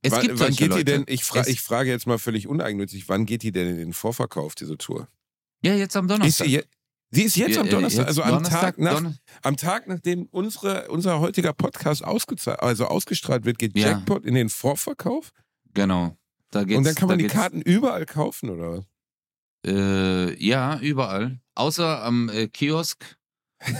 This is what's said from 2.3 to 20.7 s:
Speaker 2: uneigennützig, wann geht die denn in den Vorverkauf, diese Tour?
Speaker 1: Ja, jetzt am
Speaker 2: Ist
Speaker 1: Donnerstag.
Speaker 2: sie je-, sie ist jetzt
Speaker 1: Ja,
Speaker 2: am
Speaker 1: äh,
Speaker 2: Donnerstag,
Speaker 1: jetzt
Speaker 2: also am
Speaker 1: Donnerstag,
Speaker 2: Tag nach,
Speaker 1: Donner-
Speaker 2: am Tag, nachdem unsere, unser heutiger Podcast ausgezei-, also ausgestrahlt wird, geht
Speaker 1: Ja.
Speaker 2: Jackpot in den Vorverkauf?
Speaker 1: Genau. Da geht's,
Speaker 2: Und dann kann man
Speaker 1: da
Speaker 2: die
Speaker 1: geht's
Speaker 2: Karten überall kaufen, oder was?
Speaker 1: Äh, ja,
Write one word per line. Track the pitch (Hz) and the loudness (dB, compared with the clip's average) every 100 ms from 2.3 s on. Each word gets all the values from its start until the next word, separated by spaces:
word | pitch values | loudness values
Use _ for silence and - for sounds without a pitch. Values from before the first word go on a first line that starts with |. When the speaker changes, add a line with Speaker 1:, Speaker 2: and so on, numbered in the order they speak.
| 110 101 | -4 -2
Speaker 2:
uneigennützig, | 147 131 101 98 98 90 | -2 -2 -2 -4 -8 -2
wann | 98 107 | 0 0
geht | 113 | -2
die | 110 | -2
denn | 92 87 | 0 -2
in | 85 | -2
den | 85 | -6
Vorverkauf, | 85 110 120 - - 73 | -4 -4 -2 -4 -4 -6
diese | - 78 78 | -8 -10 -10
Tour? | - - 76 _ _ _ _ _ | -6 -8 -10 _ _ _ _ _
Speaker 1:
Ja, | 180 | 0
jetzt | 202 196 202 | 2 0 0
am | 180 | 0
Speaker 2:
Ist | |
Speaker 1:
Donnerstag. | 208 156 - 151 | 4 4 4 2
Speaker 2:
sie | |
je-, | 135 - _ _ _ _ | 0 -2 _ _ _ _
sie | 131 | 2
ist | 214 170 | 4 2
jetzt | 240 110 | 2 2
Speaker 1:
Ja, | |
Speaker 2:
am | 196 | 2
Speaker 1:
äh, | |
Speaker 2:
Donnerstag, | 196 - - | 2 2 2
Speaker 1:
jetzt | 127 | 2
Speaker 2:
also | 151 | 2
am | - | 2
Speaker 1:
Donnerstag, | - 170 165 | 2 2 2
Speaker 2:
Tag | 185 - | 2 0
nach, | 160 | 0
Speaker 1:
Donner- | 147 170 147 _ - | 2 -2 -8 _ -4
Speaker 2:
am | 135 139 | -2 0
Tag, | 160 220 220 | -2 -4 -6
nachdem | 180 175 175 - | -4 -2 -2 -4
unsere, | - 214 202 196 190 - | -4 -4 -4 -4 -4 -4
unser | 165 185 160 | -2 0 2
heutiger | 170 196 175 | 2 2 -2
Podcast | - - - - 151 | 0 -4 0 -2 -2
ausgezei-, | - 226 - 233 - - | -2 -2 -2 -6 -4 0
also | 120 110 - | 0 0 0
ausgestrahlt | - - 190 - 127 | -2 -2 -4 0 0
wird, | 113 117 | 0 -2
geht | 113 98 | 0 2
Speaker 1:
Ja. | 107 | 2
Speaker 2:
Jackpot | 104 92 196 | 2 0 -2
in | - | 2
den | 127 113 | 2 2
Vorverkauf? | - 131 143 - 294 - - - _ _ _ _ | 0 -2 -2 -4 -4 -4 -4 -6 _ _ _ _
Speaker 1:
Genau. | - 101 90 87 87 _ _ _ | 0 2 2 0 -6 _ _ _
Da | 104 | -2
geht's, | 95 120 | 2 4
Speaker 2:
Und | |
dann | 139 | 4
kann | 156 185 | 4 2
man | 185 | 2
Speaker 1:
da | |
Speaker 2:
die | |
Speaker 1:
geht's | 104 | 2
Speaker 2:
Karten | 170 180 165 | 2 0 0
überall | 170 190 262 - 156 | 2 4 4 0 -4
kaufen, | 151 - - 120 | -2 -4 -4 -8
oder | 82 85 87 | -6 -6 -8
was? | 98 _ _ _ _ _ _ _ 92 | -12 _ _ _ _ _ _ _ -2
Speaker 1:
Äh, | 98 98 98 95 92 90 - | 2 2 2 2 2 0 0
ja, | 95 131 127 | 0 2 0